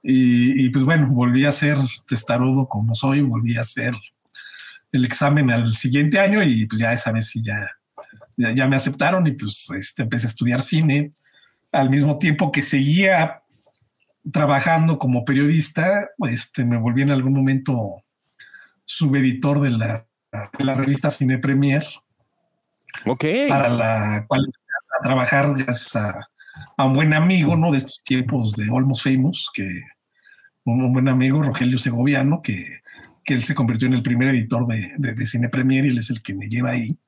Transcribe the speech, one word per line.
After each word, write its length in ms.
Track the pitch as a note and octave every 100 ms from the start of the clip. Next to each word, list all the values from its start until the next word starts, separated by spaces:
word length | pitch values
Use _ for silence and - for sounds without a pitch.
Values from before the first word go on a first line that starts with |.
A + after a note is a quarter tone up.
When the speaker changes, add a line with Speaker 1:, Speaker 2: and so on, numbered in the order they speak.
Speaker 1:
y, 600 | - C3 B2 A#2+ B2 C3+ B2+
y, 40 |
pues, 120 | C3+
bueno, 240 | C3 D#3+ C#3
volví 380 | B2 B2 B2+ C#3+
a 80 |
ser 240 | C#3+ D3 C#3+ C3 - -
testarudo 640 | A#2+ - A#2+ B2+ C3 C3
como 260 | G#2 A2+
soy, 280 | A2+ C3+ C#3
volví 340 | C#3 A2+ A#2 A#2
a 60 |
hacer 320 | A#2 - A#2+ A#2 - _ - - - - - - _
el 120 | B2+ B2
examen 460 | - C#3+ D3 C3
al 200 | A#2 A2+
siguiente 460 | A2 C#3 C3+ D3+ G3
año 220 | G3 G#3
y, 220 | F3 A#2 G#2+
pues, 120 | A2
ya 140 | A2+
esa 180 | A#2+ -
vez 160 | A2+ A2
sí 120 | -
ya, 260 | A2+ G#2+ A2 - _ - - - - -
ya, 140 | A#2
ya 140 | A#2+ C3+
me 80 | C#3
aceptaron 500 | - C3 E3 F#3 E3
y, 40 |
pues, 380 | B2 G#2+ - - G2
este, 260 | G2 -
empecé 220 | A2+ A#2 A#2
a 40 |
estudiar 320 | - A#2+ B2
cine. 500 | C3 D#3+ D#3+ C#3+ D3 - - _ _ _ _
Al 180 | C3+ C3+
mismo 280 | C#3 C#3+ D3
tiempo 340 | F3 D3+ E3+
que 100 | C#3+
seguía 800 | C#3 C#3+ C#3 E3 G3 F3+ D#3+ - _ _ _ _ _ _ _ _ -
trabajando 680 | D3+ D3 C#3 E3+ E3 E3 D3
como 260 | C3 B2 A#2
periodista, 840 | C3+ D3 D#3+ D3+ - E3+ G3+ G3 - E3
este, 360 | A#2+ - - A#2+
me 120 | A#2+
volví 240 | A#2 A#2+
en 100 | C#3
algún 220 | C3+ C3
momento 680 | C3+ C3+ C3+ C3 B2 G#2 E2+ _ _ _ - - - - _
subeditor 800 | - - D3+ C#3 C3 A#2+ C#3+ C#3+
de 100 | C#3
la, 340 | A#2 A2 A2 - _ _ G#2+ G#2 -
de 60 |
la 120 | C3+ C3+
revista 340 | C3+ C#3 D3+
Cine 280 | - B2+ B2+
Premier. 480 | C3+ C3+ C#3+ C#3 D3+ - _ _ _ _ _ _ _ _ - - -
Speaker 2:
Ok. 200 | B2+ D3+ G#3+ C#4+
Speaker 1:
Para 200 | C#3 B2+
la 560 | A#2+ A2+ A2 G#2 G#2+ -
cual 180 | C3+ C3 - _ - _ -
a 60 |
trabajar 500 | - C3+ B2 C#3+ C#3+ C3+
gracias 380 | C3 A2 - A2+
a, 320 | G#2 G2+ - _ - - - -
a 80 | C3+
un 80 |
buen 200 | C3+ D#3
amigo, 440 | D3+ E3+ F#3 D3 E3
¿no? 140 | E3
De 60 | C#3
estos 220 | C3 -
tiempos 500 | - B2+ B2 C3 A2
de 100 | G#2 G#2
Almost 380 | B2+ C3 C3
Famous, 480 | C3 C3 C3+ F3+ -
que 280 | - F#2+ F2+ - _ _ _ _ - _ _
un, 180 | - A#2+
un 120 | B2+
buen 160 | C3 C3
amigo, 320 | B2+ C3 C#3+
Rogelio 360 | C#3+ A#2+ B2+ B2+
Segoviano, 640 | - A#2 C3 C#3 C3+ E3
que, 380 | - G2 - - - - - _
que 100 | -
él 100 | C3
se 120 | A2+ C#3+
convirtió 320 | A#2+ A2+ B2+
en 60 |
el 100 | B2+
primer 260 | - A#2+ C3+
editor 360 | B2+ A2 A#2 A#2+
de, 260 | A2+ F#2 -
de, 160 | C3
de 120 | A2+ B2
Cine 240 | A#2+ A#2+
Premier 360 | C3 C3 C3+ C#3
y 40 |
él 80 | B2
es 120 | A2
el 120 | A#2
que 120 | -
me 140 | G2 G2+
lleva 240 | A#2 B2
ahí. 260 | B2 A2+ D3+